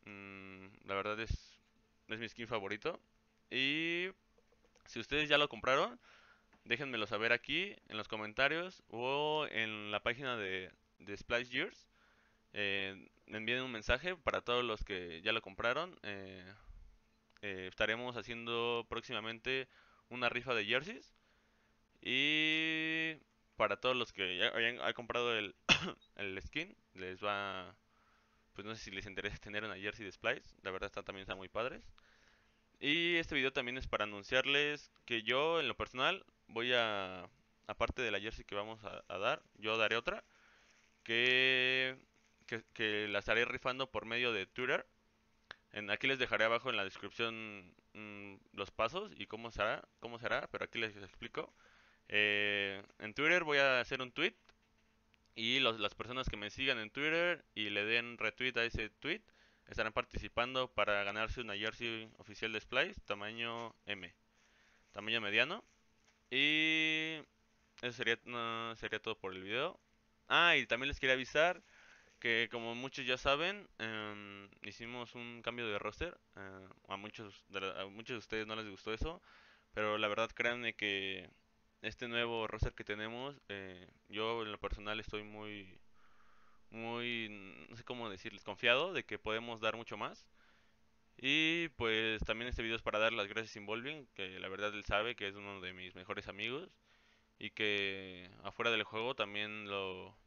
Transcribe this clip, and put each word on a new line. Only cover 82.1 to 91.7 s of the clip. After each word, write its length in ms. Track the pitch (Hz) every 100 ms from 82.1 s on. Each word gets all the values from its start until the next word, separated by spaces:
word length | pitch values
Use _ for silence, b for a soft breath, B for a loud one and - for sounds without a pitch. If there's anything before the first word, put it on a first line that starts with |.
| 117 117 117 110
roster 260 | 110 123
que 100 | -
tenemos, 560 | 113 104 107 117 131 139 _
eh, 400 | 101 95 90 90 - _
yo 340 | 101 110 117
en 100 | 110
lo 60 | 104
personal 420 | 101 - 104 107
estoy 220 | 107 107
muy, 560 | 107 104 107 104 98 95 - b b b b b b b -
muy, 580 | 110 113 117 120 117 110 104 95 71 -
no 80 | 117
sé 80 |
cómo 260 | 117 123 117
decirles, 340 | 92 113 101
confiado 480 | - 98 120 127 170
de 120 | 170
que 140 | 113 104
podemos 420 | - 110 117 113
dar 160 | 110 110
mucho 200 | 117 104
más. 300 | 120 - - b b b b b _ _ _ -
Y 480 | 131 147 160 165 165